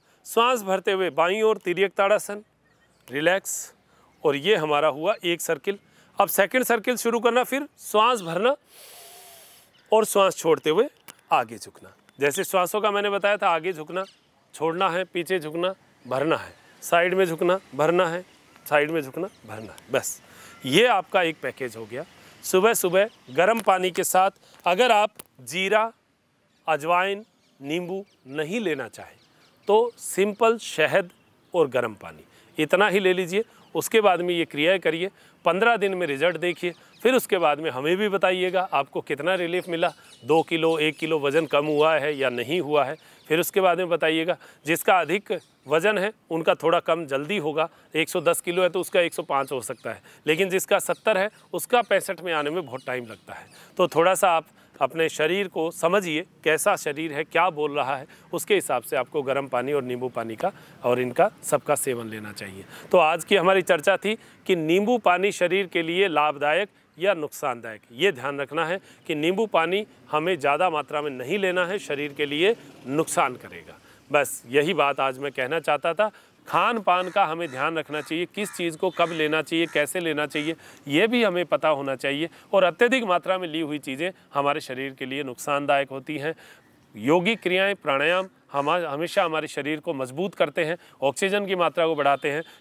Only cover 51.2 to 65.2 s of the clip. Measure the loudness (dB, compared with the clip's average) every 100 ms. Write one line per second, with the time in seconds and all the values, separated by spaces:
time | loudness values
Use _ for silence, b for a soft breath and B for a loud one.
51.2 | -2 b b -10 0 0 2 0 0 -8
52.2 | -4 -2 -2 -4 -6 -10 -8 -8 -8 -16
53.2 | -16 -18 -18 B B 0 2 4 4 4
54.2 | 2 2 -2 b b -4 -2 0 -2 0
55.2 | 0 0 -2 -4 -4 -2 0 2 0 -4
56.2 | -6 _ 0 2 2 0 -2 -6 -6 -6
57.2 | -2 2 2 0 -4 -2 -2 -4 -8 B
58.2 | B -8 0 0 2 -4 -2 -4 -2 -4
59.2 | -2 -2 -2 -4 -2 -2 -4 -6 -6 -6
60.2 | -8 -4 -4 B B B 0 0 0 2
61.2 | 0 0 -4 -4 0 -2 -2 -6 -8 -12
62.2 | -14 -14 -14 -14 -18 B B 4 4 2
63.2 | 2 2 4 2 4 2 4 0 0 -6
64.2 | B B -2 0 2 2 2 2 4 2